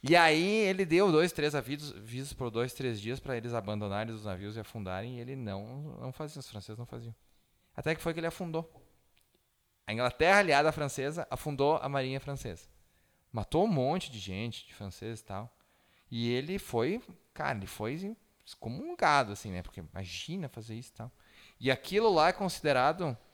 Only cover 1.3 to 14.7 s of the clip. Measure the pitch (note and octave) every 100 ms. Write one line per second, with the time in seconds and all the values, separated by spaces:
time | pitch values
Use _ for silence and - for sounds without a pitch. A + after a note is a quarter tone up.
1.3 | - D3 D3+ A#2 D3 D3 - G#2+ B2 C#3
2.3 | - B2 A2 B2 - B2+ A2 G#2 C3+ C#3
3.3 | A#2+ A#2 A#2 G2 G#2+ G#2 G2 A2+ A2 G#2+
4.3 | F#2 G2+ A2 G#2+ A#2 F#2+ F#2 A#2 B2 A#2+
5.3 | C3+ A2+ F#2+ A2 C3+ D3+ A#2 B2+ - D3+
6.3 | C#3+ - G#2+ - G#2+ A#2+ A#2 A#2 A2+ _
7.3 | _ _ _ _ - D#3 D#3+ E3 E3 E3
8.3 | - F3 D#3+ E3 - _ _ _ _ _
9.3 | _ _ _ _ _ - A2 B2 - D#3+
10.3 | G3 F#3+ C#3+ D#3 D3+ C#3+ - C3+ E3 -
11.3 | B2+ D3+ C#3 C#3 D#3 C#3 C#3 C3 C3+ C#3+
12.3 | C#3 A#2 E2 - _ _ _ _ _ _
13.3 | A#2 G2 D#3+ G#3+ D#3 B2+ F3+ D3+ A2+ F#2+
14.3 | F#2 A#2 - -